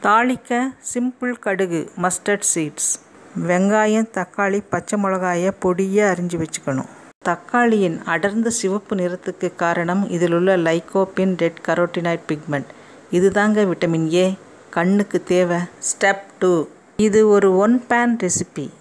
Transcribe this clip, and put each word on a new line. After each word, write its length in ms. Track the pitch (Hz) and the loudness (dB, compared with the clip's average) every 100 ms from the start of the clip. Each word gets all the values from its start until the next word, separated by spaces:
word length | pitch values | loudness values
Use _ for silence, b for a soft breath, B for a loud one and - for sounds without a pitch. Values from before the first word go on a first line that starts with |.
| 202 | 2
தாளிக்க 540 | 214 247 247 - 240 262 262 - | 2 2 -2 -4 -2 -2 -6 -10
simple 440 | 247 247 247 247 240 | -4 -4 -4 -6 -4
கடுகு, 380 | - 190 190 165 143 - | -4 -2 -2 -2 -4 -2
mustard 440 | 180 180 - 202 - | -2 -2 -2 -2 -2
seeds, 380 | - 156 147 - - - - - 180 170 | -2 -4 -4 -6 -6 -10 -20 -12 -8 0
வெங்காயம், 600 | 175 196 214 214 220 226 - | 2 2 2 2 2 0 -4
தக்காளி, 440 | - - 202 196 202 | -8 -2 -2 -2 -4
பச்சை 260 | 175 - 214 | -6 -4 -2
மிளகாயை 480 | 202 190 185 175 180 190 | -2 -2 -2 0 -2 -2
பொடியா 420 | 190 180 190 196 208 | -2 0 0 2 2
அரிஞ்சு 240 | 175 175 170 | 0 -4 -4
வச்சுக்கணும். 480 | 160 - - 135 - - - _ - | -6 -8 -6 -6 -6 -14 -20 _ -4
தக்காளியின் 680 | 170 - 247 240 220 185 165 - | -4 -2 0 2 2 0 -2 -4
அடர்ந்த 360 | 165 196 208 226 226 | -2 0 -2 -2 -2
சிவப்பு 360 | 190 196 202 202 | -2 -4 -4 -4
நிறத்துக்கு 480 | 180 180 - 185 180 - | -4 -4 -8 -6 -6 -2
காரணம் 420 | 170 170 170 185 202 180 | -2 0 -2 -2 -2 0
இதில் 200 | 170 170 | 0 2
உள்ள 140 | 185 190 165 | 2 2 2
லைகோபின் 680 | 165 170 196 190 - 190 180 | 0 -2 -2 -2 0 -2 0
ரெட் 200 | 165 165 - | -2 -4 -4
கரோட்டினாய்டு 560 | 170 175 175 170 170 - | 0 0 -2 -4 -4 -4
பிக்மெண்ட். 400 | 151 151 143 135 B B B B 175 | -8 -4 -6 -6 B B B B 2
இதுதாங்க 480 | 190 190 208 214 208 | 2 4 2 2 2
விட்டமின் 380 | 165 175 165 160 175 | 0 0 0 0 2
ஏ, 40 | 185 190 - - - - | 0 -2 -12 -20 -8 -2
கண்ணுக்கு 440 | 175 202 202 185 - | 2 2 0 -4 0
தேவை. 280 | 180 180 170 175 - - | 0 2 0 -4 -8 -10
ஸ்டெப் 360 | - 196 196 - - | 0 0 0 -4 -2
டூ, 100 | 185 175 147 - _ _ 214 | 2 2 0 -8 _ _ 2
இது 160 | 208 214 202 | 4 6 6
ஒரு 140 | 196 185 | 4 4
ஒன் 140 | 208 247 240 | 4 2 2
பேன் 240 | 240 240 233 | 0 2 0
ரெசிபி. 420 | 185 - 180 - 135 - | -2 -4 -6 -8 -12 -12